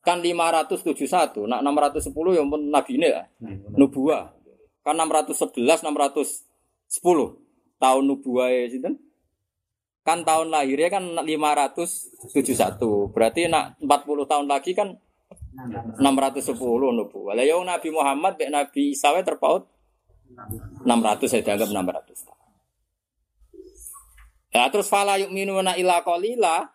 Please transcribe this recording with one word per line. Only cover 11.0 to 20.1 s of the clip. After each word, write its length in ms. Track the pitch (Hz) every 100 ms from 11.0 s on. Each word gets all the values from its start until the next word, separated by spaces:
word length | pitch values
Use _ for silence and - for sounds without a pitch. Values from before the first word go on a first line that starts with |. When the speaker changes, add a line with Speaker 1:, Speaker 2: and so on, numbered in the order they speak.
| 180 170
Speaker 1:
lima 320 | 156 156 151 147
ratus 560 | 135 - 170 - - - - 143
tujuh 160 | 135
satu. 560 | 120 95 101 113 104 101 107
Berarti 320 | 113 165 170
nak 320 | 160 - -
empat 240 | 139 143
puluh 240 | 143 147 139
tahun 160 | 147
lagi 320 | 143 139 156 185
kan 160 | 196 - _ _ _ - - 131 127 101 110 110
enam 180 | 139 135
ratus 320 | 135 135 131
sepuluh 400 | 120 127 117 135
nubuwah. 400 | 117 104 98 98
Lah 160 | 107 135
ya 80 | 170
wong 80 |
Nabi 240 | 180 175 170
Muhammad 480 | 156 139 139 185 180
mek 160 | 135
Nabi 400 | 147 143 143 143
Isa 160 | 139 147 165
wae 80 |
terpaut 400 | 180 151 151 175 - _ _ _ _